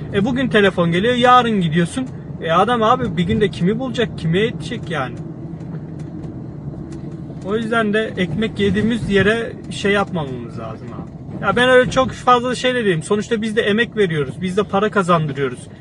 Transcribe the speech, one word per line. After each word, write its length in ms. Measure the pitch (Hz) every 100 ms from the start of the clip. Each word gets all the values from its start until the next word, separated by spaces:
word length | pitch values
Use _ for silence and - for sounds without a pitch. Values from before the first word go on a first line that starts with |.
| -
E, 120 | 202 220
bugün 220 | 262 254
telefon 440 | 220 196 180 170
geliyor, 240 | 170 220 247
yarın 460 | 247 247 233 208
gidiyorsun. 460 | 170 165 170 - 262 - - -
E, 100 | 165
adam 320 | 170 214 247
abi 340 | 220 262 233 165
bir 60 |
günde 260 | 175 220 208
kimi 300 | - 175 226
bulacak, 380 | 262 240 208 -
kime 220 | 160 175
yetecek 500 | 233 - - 226 -
yani? 260 | 156 127 - - - - - - - - - - - - - - - - - - - - - - - 185
O 80 | 220
yüzden 380 | 220 233 214
de 200 | 208 220 -
ekmek 420 | 175 202 220 -
yediğimiz 500 | 202 196 214 233 -
yere 440 | 196 190 233 226 - -
şey 220 | - 202
yapmamamız 680 | 202 196 175 139 123 117 123
lazım 280 | 113 110 -
abi. 300 | - - - - -
Ya 140 | 208 208
ben 140 | 254
öyle 220 | 254 254
çok 200 | 262 254
fazla 440 | - - 247 247 240
şey 200 | 254 247
de 100 | 202
değilim. 180 | 160
Sonuçta 380 | - 208 208 226
biz 140 | 220 214
de 60 |
emek 360 | 208 208 233 214
veriyoruz. 440 | 190 160 139 -
Biz 160 | 185 185
de 60 |
para 260 | 202 196 214
kazandırıyoruz 800 | 214 180 170 151 135 135 123 - -